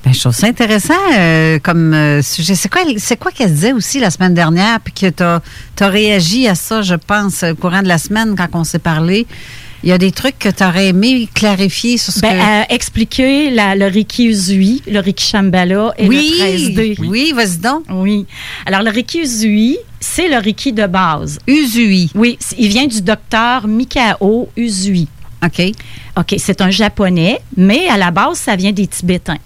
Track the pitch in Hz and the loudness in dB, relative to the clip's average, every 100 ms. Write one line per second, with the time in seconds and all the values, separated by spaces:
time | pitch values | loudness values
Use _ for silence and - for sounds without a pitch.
0 | 135 127 127 117 214 240 226 214 - 349 | 2 2 0 2 0 2 2 2 2 2
1 | 392 240 165 160 160 156 180 170 160 156 | 2 4 4 4 2 2 0 2 2 2
2 | 151 147 139 - 165 190 196 359 339 214 | 2 2 0 -4 -2 0 0 0 0 -2
3 | - 233 370 - 208 147 208 254 - 277 | -2 -2 -4 0 0 2 2 0 -2 0
4 | 220 - 185 170 160 170 208 226 - - | 0 2 2 4 4 2 2 0 -4 -2
5 | 190 - 175 170 - - - - 196 196 | -2 0 0 0 -4 -18 -16 -2 0 2
6 | 214 202 165 226 247 175 - 220 196 170 | 2 2 2 2 2 0 -2 -2 0 -2
7 | - 208 202 - 170 156 180 185 190 170 | 0 -2 0 -2 -4 -2 -2 0 2 0
8 | - 214 226 190 175 170 160 175 170 156 | 0 -2 0 -2 -2 -2 -2 -2 -2 0
9 | 165 202 233 - - - - - 175 180 | 0 0 -2 -10 -16 -18 -18 -6 0 2
10 | 190 - 262 - 208 185 185 175 196 180 | 2 0 -4 -2 -4 0 0 2 2 2
11 | 226 254 220 - 208 190 196 - 233 240 | 2 0 -2 0 0 2 0 -2 -2 -2
12 | - 185 214 185 208 214 - 240 - - | -2 0 0 2 2 2 0 -4 -4 -4
13 | 226 - 262 277 302 233 202 196 196 190 | -2 0 2 2 2 2 2 2 2 0
14 | 208 - 233 214 185 196 190 262 - 208 | -2 0 2 2 0 2 2 0 -2 -2
15 | 190 - - 208 196 180 180 190 220 - | 0 -2 -2 0 2 2 2 0 0 0
16 | 202 269 302 339 381 370 277 196 220 208 | 2 4 2 0 0 0 0 0 -2 -2
17 | 165 220 311 262 208 170 220 302 320 185 | -2 0 0 0 -2 -2 -2 -4 -4 -2
18 | 190 208 196 - - - - 196 220 214 | 0 -2 -4 -14 -16 -12 -4 -2 0 -2
19 | 247 339 302 226 220 208 226 349 - - | -4 -4 -4 -2 0 2 2 0 -8 -12
20 | - - 349 254 208 202 277 220 202 190 | -8 -2 0 0 -2 -2 -4 -2 0 0
21 | 180 151 147 147 - 294 269 226 226 190 | 0 -2 -6 -6 0 2 2 2 2 2
22 | 170 202 240 - - - 208 208 285 220 | 2 2 0 0 -8 -2 0 2 0 -2
23 | 185 214 - 220 240 254 214 220 254 285 | -2 -2 -2 0 0 0 0 -2 -2 0
24 | 226 - 202 226 247 - 233 190 196 185 | 0 2 2 0 -2 -4 -4 -2 0 0
25 | 151 - - - 170 - 185 220 - - | -2 -6 -18 -4 -4 0 -2 -2 -14 -18
26 | - 185 175 196 - 190 190 196 214 214 | -8 -4 -2 -2 -2 0 0 2 0 0
27 | 190 180 165 285 - - 190 247 370 214 | 0 2 0 -2 -6 2 2 4 2 2
28 | 180 175 254 339 - 196 196 202 185 - | 2 2 0 -2 -4 -2 0 -2 -4 -2
29 | 175 180 - 156 | -2 -2 -2 -8